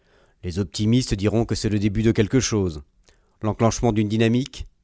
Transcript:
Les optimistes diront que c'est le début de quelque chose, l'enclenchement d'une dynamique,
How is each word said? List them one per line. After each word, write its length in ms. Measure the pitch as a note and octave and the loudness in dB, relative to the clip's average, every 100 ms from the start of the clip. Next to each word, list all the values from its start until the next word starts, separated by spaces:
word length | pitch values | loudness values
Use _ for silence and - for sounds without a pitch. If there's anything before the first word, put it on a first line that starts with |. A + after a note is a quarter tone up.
| _ _ _ _ | _ _ _ _
Les 140 | F2+ E2+ | -8 -4
optimistes 560 | G2 - G#2+ B2 B2 | -4 -2 2 2 0
diront 320 | G#2 G2+ G#2+ A2+ | -2 0 0 0
que 80 | |
c'est 160 | G#2 A2 | -2 -2
le 80 | G#2 | 0
début 240 | G#2 G2 | 0 0
de 100 | A2+ | 0
quelque 280 | A2 G#2 C3 | 2 2 2
chose, 420 | - G#2+ F#2 D2+ - _ _ _ _ - | 2 0 -2 -4 -16 _ _ _ _ -8
l'enclenchement 480 | G#2+ G2+ A2+ - A#2+ | -6 0 0 2 0
d'une 180 | G#2+ G#2 | 0 0
dynamique, 560 | A2 A2+ A#2+ A2+ - - _ | 2 2 2 -2 -10 -18 _